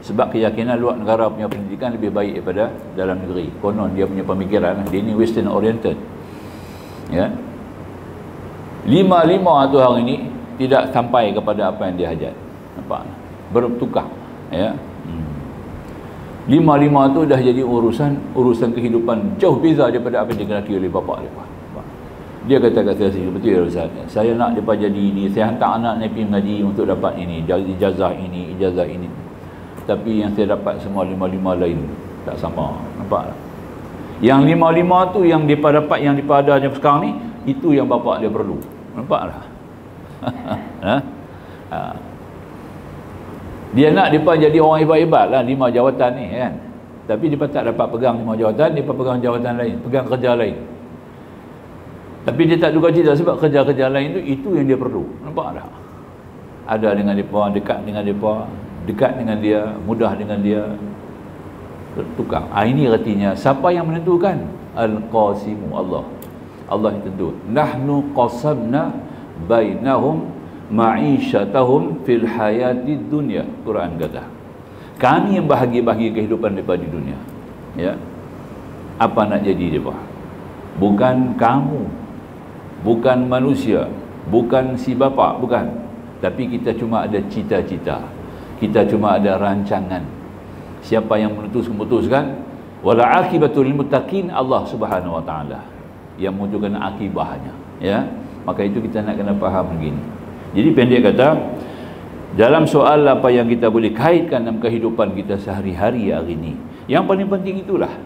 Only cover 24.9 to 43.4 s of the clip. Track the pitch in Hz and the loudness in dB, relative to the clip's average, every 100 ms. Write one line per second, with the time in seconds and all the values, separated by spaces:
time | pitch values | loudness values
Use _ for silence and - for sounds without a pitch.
24.9 | 101 101 98 98 101 107 120 113 110 117 | 2 0 0 0 0 0 2 0 2 0
25.9 | 110 110 104 107 101 101 104 101 101 101 | -2 -4 -4 0 0 0 0 -2 0 0
26.9 | 92 95 85 90 82 82 92 95 92 98 | 0 -2 -2 -6 -6 -2 0 0 0 0
27.9 | 90 92 87 92 90 87 92 95 90 85 | 2 -2 -2 -6 -6 -8 -2 -2 0 -2
28.9 | 90 87 - - - - - - - - | -4 -8 -10 -14 -16 -16 -16 -16 -14 -4
29.9 | 104 104 110 104 101 101 101 101 - 98 | -4 0 -2 0 0 0 0 -2 -6 -6
30.9 | 98 90 95 92 95 92 90 87 80 73 | -4 -2 -2 -4 -2 -2 0 0 -2 -6
31.9 | - - - - 87 85 85 76 - - | -10 -12 -12 -10 -6 -6 -4 -6 -6 -10
32.9 | - 95 95 - - - - - - - | -10 -2 -2 -2 -10 -14 -14 -14 -14 -14
33.9 | - - - 110 135 147 165 165 165 175 | -14 -14 2 4 6 6 6 6 4 6
34.9 | 180 185 202 175 160 151 147 151 147 147 | 4 4 4 4 6 4 4 6 4 4
35.9 | 156 143 143 143 143 143 139 135 135 147 | 0 2 2 4 4 6 4 2 0 2
36.9 | 147 196 - - - - 135 175 139 123 | 2 2 -4 -8 -8 -4 -2 4 4 4
37.9 | 120 120 85 107 104 101 73 - - - | 2 2 0 0 -2 -4 -4 -8 -16 -14
38.9 | - 123 143 92 - - - - - - | -12 -2 -2 -2 -8 -14 -18 -18 -18 -18
39.9 | - - - 123 - - 104 - - 113 | -18 -18 -8 -8 -6 -6 -8 -8 -8 -2
40.9 | 131 - - - - - - - 80 - | -2 -2 -14 -18 -18 -18 -18 -10 -8 -8
41.9 | - - - - - - - - - - | -10 -14 -16 -16 -16 -16 -16 -16 -16 -16
42.9 | - - - - - | -16 -16 -16 -14 -14